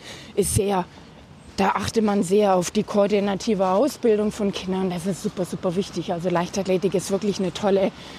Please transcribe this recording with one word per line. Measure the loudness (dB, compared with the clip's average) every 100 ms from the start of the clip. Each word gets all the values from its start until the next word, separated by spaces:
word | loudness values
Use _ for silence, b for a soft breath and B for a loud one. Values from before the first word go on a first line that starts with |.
| B B B B
ist | 0
sehr, | 0 0 0 -2 B B B B -20 -10 -2
da | 0
achtet | 0 -2 0 2
man | 2
sehr | 2 4 6 4
auf | 2
die | -2
koordinative | 0 2 2 2 0 -2 0 0 2
Ausbildung | 4 2 2 2 2 0
von | 0 -2
Kindern. | -2 -4 -2 -2
Das | -2 -4
ist | -4
super, | -4 -4
super | -6 -4 -2 -2
wichtig. | -4 -4 -4
Also | -4 0
Leichtathletik | 0 -2 -2 0 0 0
ist | -2 -2
wirklich | -2 -2 -2
eine | -2
tolle, | -2 0 2 2 -2 B